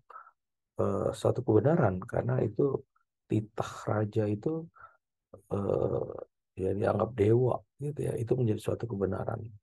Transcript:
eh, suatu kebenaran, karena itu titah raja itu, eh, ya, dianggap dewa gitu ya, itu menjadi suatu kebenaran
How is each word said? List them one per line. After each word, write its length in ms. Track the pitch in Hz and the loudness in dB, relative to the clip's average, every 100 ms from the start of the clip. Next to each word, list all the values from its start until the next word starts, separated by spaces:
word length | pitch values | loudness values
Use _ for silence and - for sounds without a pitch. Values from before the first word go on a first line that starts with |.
| - - - _ _ _ _ - | -14 -20 -20 _ _ _ _ -2
eh, 320 | 101 98 98 | 0 0 -2
suatu 320 | - 110 117 | 0 0 0
kebenaran, 560 | 123 107 120 165 110 92 | 4 4 6 4 4 0
karena 400 | 117 - 117 127 117 | -4 -2 0 0 0
itu 320 | 101 143 - - _ _ _ - | 2 0 0 -6 _ _ _ -2
titah 460 | 110 107 - - - - | -2 -2 -6 -6 -6 -4
raja 340 | 107 107 110 107 | -2 0 0 0
itu, 340 | 107 156 160 165 - - _ _ _ _ | 0 -2 -4 -8 -16 -20 _ _ _ _
eh, 760 | - - 101 98 101 - - - - - _ _ - | -20 -6 -2 0 2 0 -2 -4 -8 -14 _ _ -4
ya, 80 | 95 95 | -2 0
dianggap 320 | 101 98 95 120 | 0 2 0 2
dewa 400 | 101 117 127 - - - | 4 6 4 0 -6 -10
gitu 180 | 143 147 131 | -8 -4 -4
ya, 80 | |
itu 180 | 120 113 131 | -2 -2 0
menjadi 220 | 117 104 | 2 0
suatu 240 | - 101 113 | -2 -4 -4
kebenaran 560 | 98 95 95 - - 113 - | -2 -2 -2 -4 -6 -8 -12